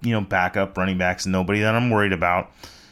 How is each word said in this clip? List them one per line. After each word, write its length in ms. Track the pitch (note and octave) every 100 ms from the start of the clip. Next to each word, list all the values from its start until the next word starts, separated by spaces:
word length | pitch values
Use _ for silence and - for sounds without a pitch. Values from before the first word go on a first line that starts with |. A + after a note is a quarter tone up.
you 100 | A#2
know, 100 | A2
backup 560 | G2 F#2+ F2+ G#2 F#2+ -
running 200 | F#2 F#2
backs, 280 | F2+ F2+ F#2+
nobody 340 | F#2 F#2 G#2
that 140 | G#2+ A2+
I'm 140 | B2
worried 240 | G#2+ G2+
about. 380 | F2+ F2 F2+ - - - - -